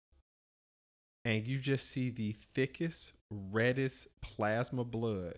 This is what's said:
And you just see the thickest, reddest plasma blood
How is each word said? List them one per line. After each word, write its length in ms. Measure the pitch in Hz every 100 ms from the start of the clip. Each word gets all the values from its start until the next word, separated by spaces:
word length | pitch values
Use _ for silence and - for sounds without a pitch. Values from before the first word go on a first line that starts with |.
| _ _ _ _ _ _ _ _ _ _ _ _
And 220 | 120 110 113
you 140 | 135
just 280 | 135 135 -
see 180 | 131 127
the 260 | 113 107 107 - -
thickest, 580 | 131 - 165 - - - _
reddest 800 | 104 95 110 120 127 131 - - -
plasma 640 | - - 107 113 123 127 120
blood 500 | 113 117 101 87